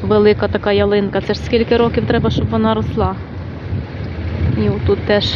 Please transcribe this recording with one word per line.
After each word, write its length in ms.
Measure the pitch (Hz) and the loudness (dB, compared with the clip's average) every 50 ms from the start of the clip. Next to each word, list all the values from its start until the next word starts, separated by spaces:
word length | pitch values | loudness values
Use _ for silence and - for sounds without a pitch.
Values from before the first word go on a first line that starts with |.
| 196 | 2
Велика 440 | 196 208 214 208 208 208 202 - 202 | 2 4 6 6 4 4 4 0 -2
така 240 | - 202 - 208 | -2 -2 0 0
ялинка. 500 | 202 202 202 202 208 208 202 196 - 196 | 2 2 2 2 2 2 2 0 -2 -2
Це 120 | 196 - 208 | -2 -2 -4
ж 60 | - | -4
скільки 380 | - - - 233 226 - 233 233 | -2 0 0 0 2 2 2 2
років 260 | 233 233 - 233 220 214 | 2 2 2 0 0 0
треба, 220 | 233 233 226 226 | 0 2 2 0
щоб 200 | - - - - | 0 0 0 0
вона 240 | 226 226 220 220 220 | 0 2 2 2 2
росла. 420 | 214 214 - - 220 202 185 190 190 - - - - - - - - - - - - - - - - - - - - - - - 220 226 - - 214 214 | 0 -2 -2 -2 0 0 0 -2 -4 -10 -12 -12 -12 -12 -10 -12 -10 -8 -6 -6 -6 -6 -8 -10 -10 -10 -8 -8 -8 -8 -6 -4 -2 -2 0 0 0 0
І 40 | 208 | 0
отут 300 | 202 202 - - 202 196 | 0 0 2 0 0 0
теж 260 | - - 208 208 202 - - | 2 2 2 2 2 0 -2